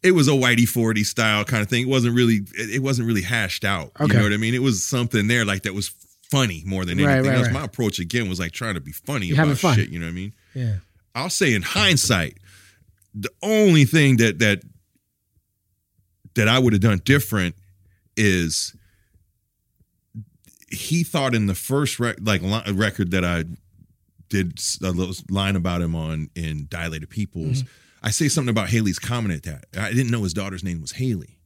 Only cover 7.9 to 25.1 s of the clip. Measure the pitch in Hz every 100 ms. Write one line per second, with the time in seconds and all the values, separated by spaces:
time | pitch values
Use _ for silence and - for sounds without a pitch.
7.9 | - 85 120 107 90 85 - 117 90 69
8.9 | - - 139 92 143 156 139 180 117 85
9.9 | 82 82 87 98 - _ 135 120 101 -
10.9 | _ _ 123 156 - 170 107 87 190 202
11.9 | 156 - 101 76 - - - - _ _
12.9 | _ _ 104 101 _ 196 220 208 160 139
13.9 | 160 139 123 113 85 110 101 - _ _
14.9 | _ _ _ _ _ _ _ _ _ _
15.9 | _ _ _ - - 107 123 123 104 110
16.9 | 98 - 139 - 107 90 85 _ _ _
17.9 | _ _ - 107 92 82 - - - _
18.9 | _ _ _ _ _ _ _ _ _ _
19.9 | _ _ 113 104 _ _ _ _ - -
20.9 | 170 165 165 135 117 104 90 - 139 147
21.9 | - 120 - 107 98 90 107 101 95 104
22.9 | - 90 92 90 85 82 85 _ _ -
23.9 | _ _ _ - 101 90 80 - - 92
24.9 | 87 90